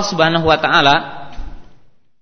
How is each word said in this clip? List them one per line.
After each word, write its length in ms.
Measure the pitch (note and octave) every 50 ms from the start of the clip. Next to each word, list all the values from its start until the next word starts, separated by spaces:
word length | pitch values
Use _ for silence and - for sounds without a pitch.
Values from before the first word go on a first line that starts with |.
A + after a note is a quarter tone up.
| G3 G3+
Subhanahu 400 | F#3+ D#3+ D#3+ E3 E3 E3 D#3+ D#3+
wa 120 | D#3 D3+ -
taala, 320 | C3+ D3+ E3+ D3 C#3 C#3+ E3 - - - - - - - - - - - - - - - - - - - - _ _ _ _